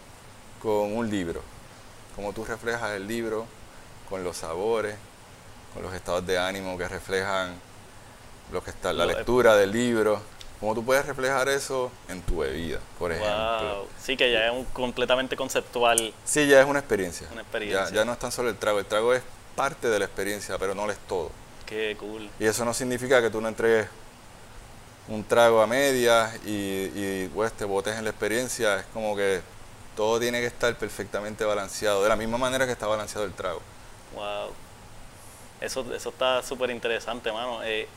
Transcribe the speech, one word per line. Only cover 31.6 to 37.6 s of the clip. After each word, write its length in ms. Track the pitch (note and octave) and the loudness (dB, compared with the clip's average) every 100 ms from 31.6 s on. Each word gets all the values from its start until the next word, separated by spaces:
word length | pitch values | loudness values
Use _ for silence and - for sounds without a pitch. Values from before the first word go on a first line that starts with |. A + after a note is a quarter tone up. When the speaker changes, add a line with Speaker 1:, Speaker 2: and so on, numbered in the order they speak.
| G2 - G#2+ G2 | -2 -2 0 4
Speaker 1:
de 60 | G#2 | 4
la 60 | G#2+ | 2
misma 200 | A2 A#2+ | 0 0
manera 280 | B2+ C3 C3 | 0 0 0
que 60 | |
está 140 | A#2+ G#2+ | 0 -2
balanceado 380 | G#2+ G2+ G#2 G2+ | -2 -2 -4 -6
el 80 | |
trago. 280 | - F#2 E2 - - - - - - | -4 -6 -6 -10 -18 -20 -20 -16 -10
Speaker 2:
Wow. 360 | G#2 G#2 G#2 - - - - - - - - - - - | -6 -6 -8 -12 -18 -20 -18 -18 -18 -18 -20 -18 -20 -10
Eso, 260 | A2 C3 A#2+ | -6 -6 -6
eso 160 | G#2+ A#2+ | -6 -8
está 320 | - B2+ B2+ | 0 2 2
súper 300 | - B2 B2 | -2 -2 -2
interesante, 600 | A#2+ A#2 A2+ - A#2+ A2+ | -2 -2 -2 -4 -6 -4
mano. 280 | A2 B2 A#2 | -4 -4 -6